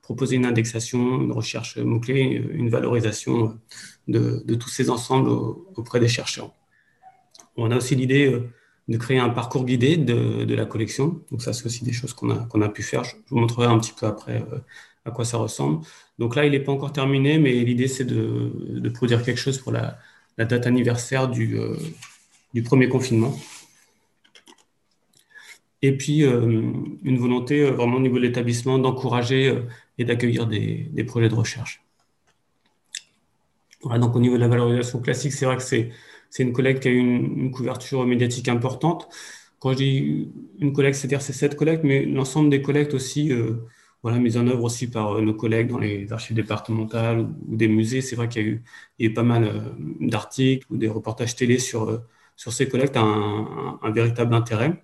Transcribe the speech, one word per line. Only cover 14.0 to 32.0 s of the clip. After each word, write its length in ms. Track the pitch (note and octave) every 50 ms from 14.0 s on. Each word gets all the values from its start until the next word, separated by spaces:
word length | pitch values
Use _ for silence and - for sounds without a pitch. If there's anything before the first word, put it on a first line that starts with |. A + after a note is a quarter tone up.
| A2+
après, 320 | G#2+ G#2 - - B2 A#2+ A2+ A2 -
euh, 100 | B2+ C3 - _ - - - _ _ _ _
à 60 | A#2
quoi 160 | A#2 B2 A#2
ça 100 | A#2 A#2+
ressemble. 480 | A2+ A2+ A2 - - C#3 C#3+ D#3 D#3+ D#3+ - - - _ _ _ -
Donc 160 | A#2+ A#2 B2
là, 100 | D3 D3+
il 60 | D3
n'est 120 | C#3 C#3 C#3 C#3+
pas 40 |
encore 220 | C#3 C3+ C#3 C#3 -
terminé, 440 | D3 C3+ C3+ C#3 C3+ C3+ C#3+ D#3 D#3+
mais 140 | D3+ C3 B2 A#2+ A#2+ A#2+
l'idée, 200 | B2 A#2+ B2+ C3 C3+
c'est 120 | - C3
de, 440 | - - A2+ A2 A2+ A2+ A#2+ A#2 A#2+ A#2+ - E2+ - A#2+ B2 A#2+
de 20 | A#2+
produire 340 | A#2+ - C3 A#2+ A#2+ A2+
quelque 200 | A#2 C3 A#2 A#2+ -
chose 120 | C3+ C3+ C3+
pour 140 | - A#2+
la, 260 | A#2 A#2 A2 A#2 - - - - _ _ _ _ _ -
la 80 | A2+
date 200 | A2+ B2 A#2+ A#2
anniversaire 640 | B2 B2 B2+ A#2 A#2+ A#2 A#2 - - C3+ C3 C3 B2+
du, 300 | A#2+ A#2+ A#2 A2+ A2 A2
euh, 180 | - A2 G#2+ - - - - - - - - _ _ _ _ _ _ _ -
du 80 | A#2+
premier 260 | A#2 - C#3 C3 B2+ B2+
confinement. 480 | C3+ B2+ - - A#2 A2 A2+ C3+ D#3 - - - - - - _ _ _ _ _ _ _ _ _ _ _ _ _ _ - _ - - _ _ _ _ _ _ _ _ _ _ _ _ _ _ _ _ - - - - _ _ _ _ _
Et 100 | - C3+ C3+
puis, 280 | C3+ - D3+ D3 D#3 D3+
euh, 380 | C3+ A#2+ A#2+ A#2 A#2 A2+ A2 A#2 B2 - - - - - - -
une 140 | C3 C3 B2
volonté, 420 | A#2+ B2 B2 B2 B2 B2+ D3 D3
euh, 100 | D3 C#3
vraiment 260 | B2+ - A#2+ A#2+ B2 C3
au 20 |
niveau 160 | C3 C3 A#2+
de 60 | B2
l'établissement 560 | B2 A#2+ A#2+ B2+ A#2 A#2+ A#2 A#2+ - C3+ C3 C3
d'encourager, 680 | B2+ B2+ A#2+ - - A#2+ A#2+ A#2+ A#2 A2+ C3 C3 C3+ C3
euh, 120 | A#2 A#2+ A#2+ - - - _ _ _ -
et 40 | A#2+
d'accueillir 420 | A#2+ A#2+ A#2+ B2 A#2+ A#2+ B2 A#2
des, 420 | A2+ A2 G#2 G#2+ G#2+ A2 A2 A2 -
des 100 | - -
projets 260 | A#2+ - - A#2+ A2+ A2
de 60 | A2
recherche. 480 | A#2 A2+ - - A#2+ A#2 - - _ _ _ _ _